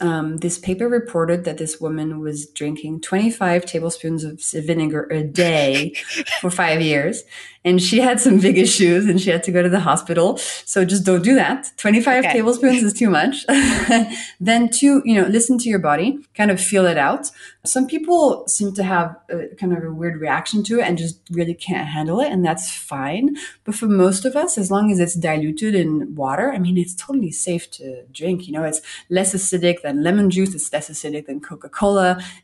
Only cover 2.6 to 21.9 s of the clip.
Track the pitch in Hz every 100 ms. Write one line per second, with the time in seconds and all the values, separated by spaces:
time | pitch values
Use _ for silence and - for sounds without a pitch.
2.6 | 147 151 151 160 - 190 220 226 185 175
3.6 | 175 165 165 - 165 160 156 156 - 160
4.6 | 156 165 156 151 147 156 151 156 175 160
5.6 | 139 139 156 - - - - - 185 175
6.6 | 175 160 160 147 143 220 - - - -
7.6 | 175 180 180 220 254 240 - 202 185 180
8.6 | 185 - 180 175 208 180 185 170 185 180
9.6 | 175 190 165 175 - 165 185 277 - -
10.6 | - - 185 196 190 185 180 262 151 269
11.6 | - - 208 214 233 254 202 226 220 240
12.6 | 262 254 220 202 226 160 185 277 - 277
13.6 | 240 226 - 233 220 - - - 185 233
14.6 | 240 233 285 277 254 214 185 220 233 247
15.6 | 240 202 160 147 202 277 - - 208 185
16.6 | - 202 180 160 143 151 - - - -
17.6 | - 254 262 311 320 349 294 - - -
18.6 | 202 196 190 185 170 - - 175 151 -
19.6 | 185 170 160 160 170 160 156 143 160 214
20.6 | 202 233 233 175 165 160 - 170 165 175
21.6 | - 185 147